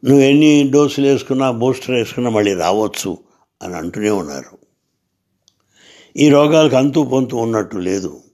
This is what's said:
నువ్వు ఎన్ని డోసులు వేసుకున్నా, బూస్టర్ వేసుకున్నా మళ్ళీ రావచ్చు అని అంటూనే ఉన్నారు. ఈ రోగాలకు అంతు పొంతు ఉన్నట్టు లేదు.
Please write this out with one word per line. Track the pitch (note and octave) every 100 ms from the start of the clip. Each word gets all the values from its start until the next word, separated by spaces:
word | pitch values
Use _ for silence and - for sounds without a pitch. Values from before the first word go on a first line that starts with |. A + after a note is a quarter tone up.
నువ్వు | B2+ C#3
ఎన్ని | C3+ C#3 D3+ D3 C#3
డోసులు | C#3 D3 C#3+ C#3
వేసుకున్నా, | C3+ - C3 C3+
బూస్టర్ | A#2 B2 B2+ - B2+
వేసుకున్నా | A2 - B2
మళ్ళీ | A2 G#2
రావచ్చు | F#2 E2+ G2+ G#2+ - G2 D#2+ _ _ _ _
అని | F#2 F2
అంటూనే | E2 F2 G#2
ఉన్నారు. | G#2 D#2 C#2 C2 - _ _ _ _ _ _ _ _ _ _ _ _ _ _ _ -
ఈ | D3
రోగాలకు | C#3+ D3 D#3 D#3 B2+
అంతు | C#3 C#3
పొంతు | C#3 C3 B2+ A#2
ఉన్నట్టు | A2+ A2 F#2 F#2+
లేదు. | F2+ G2 F2+ - _